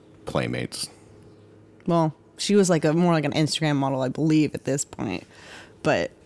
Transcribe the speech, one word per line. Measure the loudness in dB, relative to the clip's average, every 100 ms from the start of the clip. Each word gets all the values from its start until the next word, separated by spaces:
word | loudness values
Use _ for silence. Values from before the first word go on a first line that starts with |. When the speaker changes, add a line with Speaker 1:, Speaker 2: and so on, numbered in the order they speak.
| -20 -18 -6
Speaker 1:
Playmates. | -4 -4 -6 -8 -10 -12 -14 -20 -20 -20 -20 -20 -20 -20 -12 -2
Speaker 2:
Well, | 0 0 -4 _ -10
she | 2 4
was, | 4
like, | 2
a, | 2
more | 2 4
like | 2
an | 0
Instagram | 0 0 0 -2 0
model, | -2 -2
I | -4
believe, | 0 2 4 2
at | -2
this | -4 -4
point. | -6 -8 -6 -6 -10 -20 -20 -20 -20 -6
But, | -2 0 -2 -8